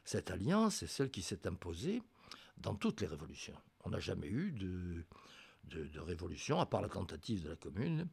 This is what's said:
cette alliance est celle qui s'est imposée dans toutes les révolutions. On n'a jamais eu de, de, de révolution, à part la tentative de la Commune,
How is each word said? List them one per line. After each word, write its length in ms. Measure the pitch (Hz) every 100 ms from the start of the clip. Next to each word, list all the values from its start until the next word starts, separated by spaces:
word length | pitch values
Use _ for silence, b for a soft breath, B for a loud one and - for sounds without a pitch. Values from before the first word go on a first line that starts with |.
cette 260 | - 104 -
alliance 520 | 90 104 202 220 -
est 60 | 82
celle 220 | - 135
qui 120 | -
s'est 240 | 90 98 95
imposée 560 | 90 90 82 135 233 - B B B B B
dans 180 | -
toutes 260 | 104 - -
les 60 | 92
révolutions. 520 | 76 78 - - - - -
On 60 | 92
n'a 100 | 90
jamais 280 | 87 90 76
eu 240 | 110 196
de, 520 | 131 95 90 87 85 85 - B B B B
de, 220 | - 80 78
de 140 | 78
révolution, 600 | 80 85 87 78 - 160
à 60 | -
part 160 | 104
la 60 | 101
tentative 560 | 98 95 80 - 107
de 60 | 76
la 60 | 82
Commune, 520 | 85 80 147 156 175